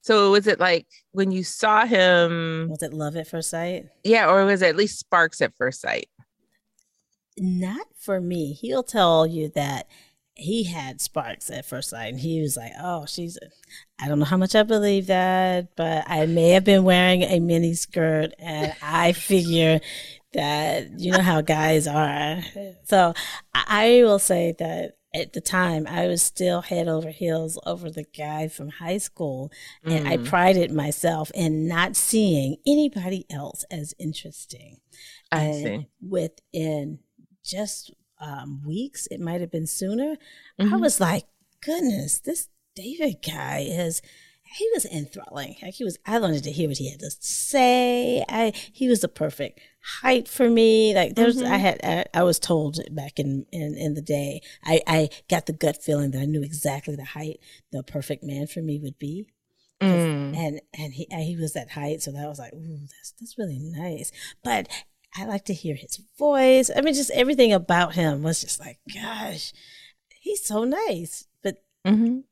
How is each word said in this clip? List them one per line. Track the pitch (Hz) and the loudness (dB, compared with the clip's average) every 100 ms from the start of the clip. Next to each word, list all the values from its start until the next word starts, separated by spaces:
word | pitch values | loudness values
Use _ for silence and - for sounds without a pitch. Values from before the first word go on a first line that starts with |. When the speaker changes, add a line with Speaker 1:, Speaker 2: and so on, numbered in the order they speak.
Speaker 1:
So | - 220 202 | 4 6 6
was | 202 202 | 6 4
it, | 185 | 2
like, | 180 170 - _ _ | 4 2 -2 _ _
when | 185 196 | -2 0
you | 185 | 0
saw | 180 - 220 214 | -4 -2 4 4
him | 233 220 185 180 170 170 165 160 165 | 4 4 6 6 4 2 -2 -4 -4
Speaker 2:
Was | 156 | -6
it | 165 | -8
love | 156 151 160 | -6 -6 -6
at | 156 | -8
first | 165 160 | -8 -6
sight? | 165 175 180 - _ | -6 -6 -6 -10 _
Speaker 1:
Yeah, | 196 226 180 | 2 4 6
or | 190 196 | 6 6
was | 196 | 4
it | 180 | 4
at | 160 | 4
least | 202 - | 0 -2
sparks | - 180 165 - | 0 2 2 2
at | 117 _ | -4 _
first | 127 131 | -4 -4
sight? | - 57 - _ _ _ _ _ _ _ _ _ _ _ _ - | -4 -4 -6 _ _ _ _ _ _ _ _ _ _ _ _ -6
Speaker 2:
Not | 185 180 185 233 415 _ | -2 -2 -4 -6 -12 _
for | - 190 | -4 -2
me. | 175 175 147 | -2 -4 -4
He'll | 147 233 269 | -6 -4 -4
tell | 247 233 180 165 160 | -2 4 6 6 4
you | 165 156 | 0 -4
that | 147 143 135 - _ _ _ _ | -2 -2 -4 -10 _ _ _ _
he | _ 156 226 | _ -6 -4
had | 190 170 135 135 | -4 -6 -10 -8
sparks | - - 123 - - | -6 -6 -6 -10 -12
at | 123 - | -12 -10
first | 127 135 | -10 -10
sight, | 113 113 | -10 -10
and | 131 | -6
he | 151 160 | -4 -2
was | 151 131 | -2 -4
like, | 117 - | -8 -12
"Oh, | 175 175 147 | -8 -8 -8
she's," | - 170 175 - _ _ - _ _ | -10 -10 -12 -18 _ _ -20 _ _
I | 143 | -2
don't | 147 | 0
know | |
how | 147 185 | 2 2
much | 185 214 | 4 4
I | |
believe | 214 220 208 196 185 | 4 4 2 0 2
that, | 185 185 185 185 180 175 - | 2 2 2 2 0 -4 -4
but | 165 160 - | -2 -2 -2
I | 165 156 | 0 2
may | 165 165 | 6 8
have | 185 | 8
been | 190 196 | 8 6
wearing | 185 180 185 180 | 8 6 6 4
a | 180 180 | 4 2
mini | 170 170 170 | 4 2 2
skirt, | 165 - - 160 156 156 - | 0 -4 0 2 2 -2 -6
and | 165 151 151 156 | -10 -4 -4 -6
I | 147 165 170 | -2 2 4
<laughs> | |
figure | 175 - 190 170 165 160 160 - - - - _ | 2 2 2 4 4 6 4 2 -14 -14 -20 _
that, | - 147 151 156 156 - - | -4 -2 0 0 -2 -4 -6
you | 180 | 2
know | 185 | 4
how | 180 160 | 6 4
guys | 156 156 156 160 147 | 2 2 4 4 2
are. | 147 151 147 147 165 - 202 196 180 | 0 0 0 -4 -4 -8 -12 -14 -14
So | - 196 175 170 - - - | 2 4 4 2 -8 -12 -4
I, | - - | -4 0
I | 208 220 247 | 2 6 8
will | 233 202 | 8 6
say | - 180 170 165 | 4 2 0 -2
that | 165 170 170 _ _ | -6 -6 -8 _ _
at | - - | -8 -8
the | 160 | -8
time, | 165 185 180 160 156 | -4 0 0 0 -2
I | 170 175 | -2 -2
was | 175 | 0
still | - - 180 175 | -2 0 -2 -2
head | 175 175 170 | -2 -4 0
over | 160 160 | -2 -4
heels | 160 170 160 160 160 | -6 -4 -2 -4 -8
over | - 175 175 | -8 -8 -8
the | 160 | -12
guy | 147 - 151 151 156 | -14 -12 -10 -6 -8
from | - 147 | -8 -14
high | - 170 190 | -12 -6 -6
school, | - _ 160 131 139 - - - | -6 _ -6 -6 -10 -14 -20 -14
and | 160 160 151 | -4 -2 0
I | 165 | -2
Speaker 1:
Mm. | 120 | 0
Speaker 2:
prided | 180 180 190 - | 2 4 4 2
myself | 151 147 143 170 160 156 | 0 -4 -2 -2 -2 -6
in | - 170 156 160 | -2 0 0 0
not | 170 180 202 | 0 0 0
seeing | - 226 208 156 135 147 - | 0 2 4 2 0 -2 2
anybody | 294 294 208 180 190 - | 4 4 -2 -6 -6 -8
else | 147 143 - - | -12 -12 -12 -12
as | 170 151 - | -10 -12 -10
interesting. | 156 156 - 147 - - 156 - _ _ - - _ | -10 -10 -12 -18 -20 -20 -20 -20 _ _ -20 -20 _
Speaker 1:
I | 160 | -2
Speaker 2:
And | 151 147 | 0 -2
Speaker 1:
see. | 135 104 147 _ 185 | -4 -6 -10 _ -6
Speaker 2:
within | 185 165 _ _ 165 160 151 143 151 _ _ _ _ | -4 -4 _ _ -6 -4 -4 -6 -12 _ _ _ _
just, | - 185 208 - - - _ _ | -12 -8 -8 -10 -16 -20 _ _
um, | 151 139 135 139 143 | -14 -14 -12 -12 -8
weeks, | 165 269 - - | -6 -8 -10 -12
it | - | -8
might | 170 175 | -6 -6
have | 175 | -6
been | 170 160 | -6 -6
sooner, | - 190 214 285 302 _ - - _ | -6 -4 -4 -4 -6 _ -20 -20 _
I | |
Speaker 1:
Mm-hmm. | 202 226 | 2 4
Speaker 2:
was | 269 - | 2 2
like, | 180 156 - _ _ _ | 0 0 -6 _ _ _
"Goodness, | - 330 294 202 143 - | -6 -2 0 0 -2 -6
this | - 339 - _ _ - | -4 -8 -8 _ _ -16
David | 196 330 302 190 - | -14 -4 -2 -2 -8
guy | 156 131 143 | -8 -6 -6
is," | 139 165 170 170 - - _ _ _ - | -6 -4 -4 -6 -10 -20 _ _ _ -6
he | 427 | -2
was | 453 | -2
enthralling. | - 165 147 - - 143 135 - | -4 -8 -10 -12 -14 -12 -12 -14
Like, | 180 | -16
he | - | -8
was, | 233 170 - | -8 -8 -2
I | 226 | 0
wanted | 202 151 | 0 -2
to | 147 | -4
hear | 147 165 | -4 -4
what | 135 | -2
he | 135 | -8
had | - | -10
to | - - | -14 -12
say. | - - - 277 254 247 247 247 247 247 - | -8 -6 -2 2 4 4 2 0 0 -2 -2
I, | 220 226 208 - | -2 -2 -2 -14
he | - 254 | -4 2
was | 226 | 2
the | 175 | 0
perfect | - 151 - 139 - _ _ - - | -4 -6 -4 -10 -10 _ _ -16 -4
height | 262 254 233 | 2 2 0
for | - 240 | 2 4
me. | 233 226 220 220 | 6 6 6 4
Like, | 190 175 | 4 2
there's, | - 233 247 | 4 4 4
I | |
Speaker 1:
Mm-hmm. | 247 | 2
Speaker 2:
had, | 196 196 - | 2 2 0
I, | - 170 - - | -2 -2 -2 2
I | |
was | 180 170 | 2 2
told | - 165 151 156 - | 0 0 0 -6 -8
back | 151 143 - | -10 -10 -6
in, | 143 139 - | -4 -4 -6
in, | 175 151 151 | -8 -8 -4
in | 156 | -4
the | 151 | -4
day, | 147 147 143 151 - - | -2 -4 -2 -8 -14 -14
I, | - 160 - | 2 2 4
I | 160 151 - _ | 2 2 -4 _
got | 170 - | -4 -2
the | |
gut | 156 160 143 | -2 -2 -2
feeling | - 147 143 | -2 0 0
that | 135 | -2
I | 139 | -2
knew | 151 | -2
exactly | 143 156 151 139 151 147 | -4 -6 -4 -4 -8 -12
the | |
height | 131 156 156 - _ - _ | -12 -12 -12 -12 _ -20 _
the | 139 | -12
perfect | 135 147 131 139 | -8 -10 -8 -8
man | 143 139 147 | -8 -8 -8
for | - | -8
me | 160 147 | -6 -6
would | 147 139 | -8 -10
be. | 143 170 214 _ _ _ _ _ | -10 -10 -12 _ _ _ _ _
'Cause | 196 | 2
Speaker 1:
Mm. | 175 165 147 143 151 | 2 2 -2 -4 -4
Speaker 2:
and, | 160 151 _ - | -6 -6 _ -12
and | 151 | -12
he, | 131 160 | -10 -12
and | 180 | -8
he | 160 170 | -6 -4
was | 160 | -6
that | 160 151 | -6 -12
height, | - 143 156 | -10 -8 -6
so | - | -8
that | 139 147 | -10 -12
was | 143 | -12
like, | 117 | -16
"Ooh, | 156 160 151 | -16 -14 -14
that's, | 143 - - - | -16 -20 -20 -20
that's | 233 - | -20 -10
really | 202 135 | -8 -8
nice." | 151 165 180 165 - - - - | -10 -10 -10 -10 -12 -14 -20 -12
But | 247 104 - - - _ _ 175 | -6 -4 -4 -14 -18 _ _ -14
I | 214 | -8
like | 202 - | -8 -6
to | |
hear | 185 170 | -6 -6
his | 143 - - _ _ | -8 -10 -16 _ _
voice. | 294 277 262 262 262 | 2 4 6 6 4
I | - | 0
mean, | 285 | 0
just | 277 277 | 0 -2
everything | - 247 277 240 | 0 0 4 6
about | 196 175 175 175 | 4 2 2 2
him | 165 160 143 | 2 0 0
was | 156 165 | -2 -4
just | - - | -4 -8
like, | 147 - - | -10 -20 -18
"Gosh, | 196 220 220 220 160 - - - - - _ _ _ | -14 -10 -10 -10 -10 -12 -16 -20 -20 -20 _ _ _
he's | - 403 | -6 -6
so | - 214 | -2 -2
nice." | 240 302 440 180 170 - - _ | 0 -2 -2 -4 -8 -14 -18 _
But | 196 190 _ _ 185 | -8 -8 _ _ 2
Speaker 1:
Mm-hmm. | 214 233 254 269 | 4 4 0 -6